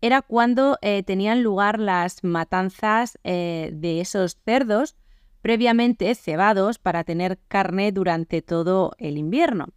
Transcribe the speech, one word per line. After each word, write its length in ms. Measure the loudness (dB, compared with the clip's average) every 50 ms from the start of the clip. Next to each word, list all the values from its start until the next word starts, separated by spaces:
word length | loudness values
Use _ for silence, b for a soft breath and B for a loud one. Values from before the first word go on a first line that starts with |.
era 220 | 2 2 2 2 0
cuando, 560 | _ 0 2 2 4 4 4 4 2 2 2 0
eh, 200 | -2 -2 -2 -2
tenían 400 | -2 -2 -2 0 0 0 2 2
lugar 360 | 0 0 2 2 0 0 0
las 460 | -2 0 0 0 0 -2 -6 -4 -4
matanzas, 920 | -2 -2 -2 -2 -2 -2 -2 -2 -2 -4 -4 -2 0 0 0 0 -2 -6 -12 _
eh, 460 | -4 -4 -2 -2 -4 -4 -6 -6 -8 -8
de 280 | -6 -4 -2 -2 -2
esos 380 | -4 -4 -2 -2 -2 -2 -4 _ _
cerdos 520 | 0 0 0 2 2 0 0 0 -2 _ _ _ _ -20 _ _ _ _ _
previamente 760 | _ 0 0 2 2 4 4 4 4 2 0 0 0 -2 -2
cebados 640 | -2 -4 -6 -2 2 2 2 4 2 2 0 -2 -2
para 260 | _ -2 -2 -2 -4
tener 340 | -4 -4 -2 -2 -2 -4 -6 _ _
carne 440 | -2 -2 -2 0 0 0 0 0 0
durante 480 | 0 0 0 0 -2 -2 -2 -4 -4
todo 520 | -4 _ -2 -2 0 2 2 2 2 0 -2
el 220 | _ -8 -6 -6 -4
invierno. 500 | -4 -2 0 2 2 2 0 -2 -6 -8 -12